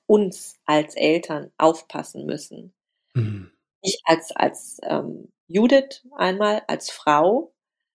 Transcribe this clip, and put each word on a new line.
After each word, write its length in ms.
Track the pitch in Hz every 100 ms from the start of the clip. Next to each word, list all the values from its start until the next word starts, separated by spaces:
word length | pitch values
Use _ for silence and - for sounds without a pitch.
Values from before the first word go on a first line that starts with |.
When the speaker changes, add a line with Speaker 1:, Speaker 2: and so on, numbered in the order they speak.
| -
Speaker 1:
uns 500 | 208 196 - - - -
als 280 | 151 156
Eltern 580 | - 151 170 170 156 143 -
aufpassen 680 | 160 165 - 151 156 - 147
müssen. 480 | - - - 185 _ _ _ _
Speaker 2:
Mhm. 360 | 127 107 104 90 _ _ _
Speaker 1:
Ich 180 | - -
als, 260 | - 165 -
als, 460 | - - - - -
ähm, 500 | - - - - - _ _
Judith 560 | 175 240 269 269 - 247 277
einmal, 460 | 185 190 208 214 -
als 220 | 151 -
Frau, 600 | - - 147 170 240 339 _ _ _ _